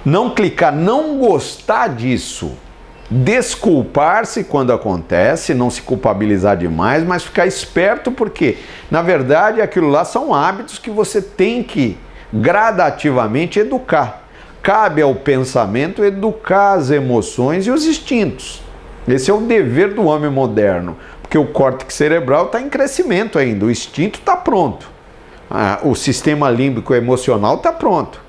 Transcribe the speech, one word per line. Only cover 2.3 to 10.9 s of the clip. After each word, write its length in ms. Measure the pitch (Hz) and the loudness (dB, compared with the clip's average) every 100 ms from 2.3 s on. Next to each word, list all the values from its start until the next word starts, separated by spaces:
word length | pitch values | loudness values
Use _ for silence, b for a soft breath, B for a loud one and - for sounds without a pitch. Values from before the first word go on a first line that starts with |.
| - 80 62 - - - - - | -10 -10 -10 -20 -20 -20 -20 -4
Desculpar-se 1400 | 120 131 247 - - 208 151 107 - 160 208 233 233 | 0 2 2 0 -2 2 2 2 2 2 2 -2 -6
quando 280 | - 143 123 | -2 0 2
acontece, 840 | 117 104 90 - 87 107 160 - | 0 0 -4 0 2 2 0 -2
não 160 | 131 123 | 0 0
se 100 | - | -4
culpabilizar 760 | - 113 113 98 107 101 101 95 | -6 -2 0 0 0 2 2 2
demais, 480 | 87 80 98 147 | 0 0 0 0
mas 180 | 170 180 | 0 -4
ficar 240 | - - 180 | -4 0 0
esperto 640 | 185 - 165 185 262 254 | -2 -4 0 0 0 -4
porque, 480 | 262 214 - 147 B B B B | -4 -4 0 -2 B B B B
na 100 | 156 | -2
verdade, 600 | 170 165 127 151 214 220 | 2 0 2 4 4 2
aquilo 280 | 202 185 156 | 0 0 2
lá 160 | 147 | 2
são 300 | 175 240 294 | 0 -4 0
hábitos 440 | 151 165 196 226 - | 0 0 -2 -12 -14
que 120 | - | -6